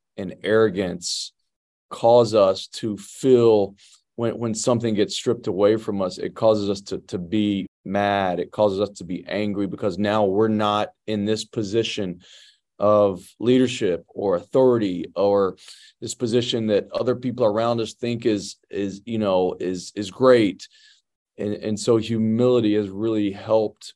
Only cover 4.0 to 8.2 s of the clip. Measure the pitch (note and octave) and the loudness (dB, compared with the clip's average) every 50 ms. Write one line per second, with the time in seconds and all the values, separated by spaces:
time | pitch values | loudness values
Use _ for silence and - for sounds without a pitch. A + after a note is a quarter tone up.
4 | _ _ - - A#2 A#2 - A2 A#2+ A#2 A2 - - C3 A#2+ A2 A#2+ A2+ G#2+ G2 | _ _ -8 -4 -4 -4 -4 -4 -6 -6 -4 -2 0 0 0 2 0 -2 0 0
5 | G2+ F#2 - - - B2+ A#2 A#2+ - A2 F2+ F#2 G2+ G2+ A2 G#2+ - A2+ G#2 G2 | 0 -2 -2 -6 -2 -4 -4 -2 -4 -4 0 2 4 4 4 2 -2 -6 -4 -4
6 | F#2+ F#2 F#2 - G2 G2 - - A#2 A2 A2 G#2+ G2+ G2+ G2 F#2+ - - F#2+ - | -4 -4 -6 -8 -10 -10 -6 0 2 2 4 2 0 -2 -4 -6 -6 -10 -10 -10
7 | - - A2 F#2+ F2 E2+ A2 G#2+ G#2 G#2 G2+ F#2+ F#2 - _ _ - F#2+ G2 G2+ | -10 -8 -10 -8 -6 -2 -2 0 0 0 0 -2 -4 -8 _ _ -10 -4 -2 0
8 | G2+ G2+ G2+ G2+ | 0 2 0 0